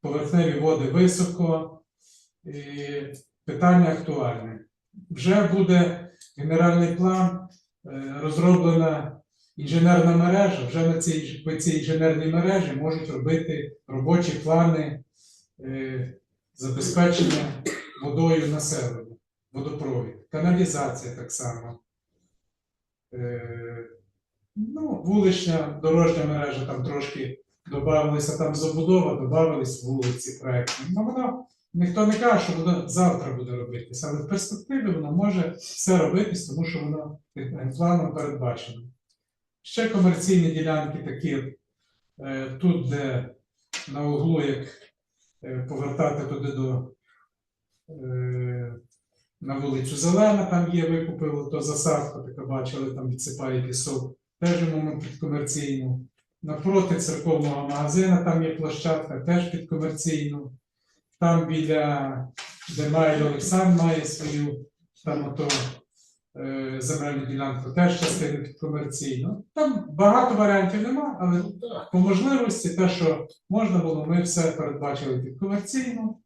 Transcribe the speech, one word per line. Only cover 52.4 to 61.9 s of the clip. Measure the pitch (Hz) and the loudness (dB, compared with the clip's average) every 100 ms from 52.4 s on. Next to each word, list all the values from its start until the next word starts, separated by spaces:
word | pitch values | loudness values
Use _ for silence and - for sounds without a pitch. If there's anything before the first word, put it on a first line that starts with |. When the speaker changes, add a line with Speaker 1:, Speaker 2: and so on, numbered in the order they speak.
| 131 | -8
Speaker 1:
бачили, | 135 123 135 131 | -6 -6 -6 -8
там | - 131 | -6 -8
відсипає | 123 - 127 131 127 | -6 -8 -8 -4 -2
пісок, | 127 123 151 131 123 - _ _ | -2 -6 -4 -6 -6 -14 _ _
теж | 175 175 | 0 2
йому | 160 156 | 0 0
ми | 151 151 | -2 -6
під | - - | -10 -8
комерційну. | 147 147 147 147 139 135 131 127 - _ _ _ | -6 -4 -4 -4 -4 -4 -2 -4 -8 _ _ _
Напроти | 156 - 185 196 185 170 | -10 -4 2 2 4 0
церковного | - - 165 156 147 143 139 | -2 -4 0 2 0 -2 -4
магазина | 143 147 170 190 175 | -4 0 2 4 4
там | 175 165 | 4 0
є | 160 160 | 0 -2
площадка, | 156 151 165 160 151 131 | -6 -4 -2 -2 -4 -6
теж | 147 175 175 | 0 0 0
під | 151 - | -6 -6
комерційну. | 151 156 - 165 151 147 143 135 - _ _ _ _ _ _ | -4 -4 -4 -4 -2 -4 -6 -10 -18 _ _ _ _ _ _
Там | 170 165 160 | 4 4 2
біля, | 156 156 156 147 | -2 0 2 2